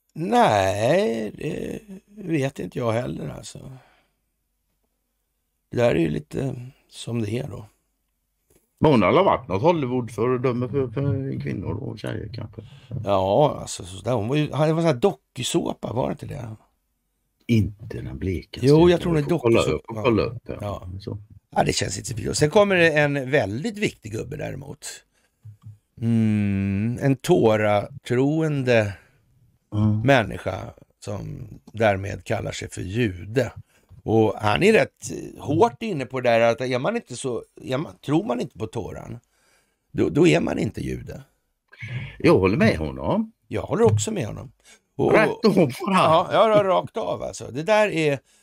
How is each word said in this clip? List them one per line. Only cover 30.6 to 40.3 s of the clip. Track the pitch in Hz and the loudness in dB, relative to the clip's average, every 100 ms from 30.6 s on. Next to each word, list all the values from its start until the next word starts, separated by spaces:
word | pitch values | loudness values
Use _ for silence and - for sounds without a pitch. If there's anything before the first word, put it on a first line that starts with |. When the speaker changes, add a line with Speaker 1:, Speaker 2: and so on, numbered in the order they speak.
| 113 - _ _ | -10 -16 _ _
Speaker 1:
som | - 104 107 92 104 - _ | -10 -10 -10 -12 -16 -18 _
därmed | 107 110 98 98 98 | 0 2 2 -4 -8
kallar | - 104 101 | -6 -6 -4
sig | - 101 | -8 -10
för | 110 | -10
jude. | 92 110 113 90 95 123 110 - - _ _ - - | -6 -2 -2 -4 -4 -2 -2 -8 -20 _ _ -10 2
Och | 110 107 - | 4 4 2
han | 107 104 | 0 4
är | 190 | 4
rätt, | 208 131 _ - | 4 2 _ -12
eh, | - - - | -10 -12 -10
hårt | - 156 226 - | -2 2 2 0
inne | 226 156 | -6 -6
på | 123 127 | -6 0
det | 123 | 4
där | 117 | 6
att | 117 113 | 4 2
är | 131 123 | -2 -2
man | 160 | -2
inte | 233 - | -4 -6
så, | 123 131 113 - - | -8 -6 -6 -8 -14
är | - 131 | -6 -4
man, | 113 - | -6 -10
tror | - 156 | 0 0
man | 220 247 | 0 -4
inte | 165 - | -6 -8
på | 110 | -8
Toran, | 117 87 - - 117 _ _ _ _ _ _ _ | -8 -8 -10 -12 -16 _ _ _ _ _ _ _
då, | - - | -2 2
då | - | 4
är | 175 | 6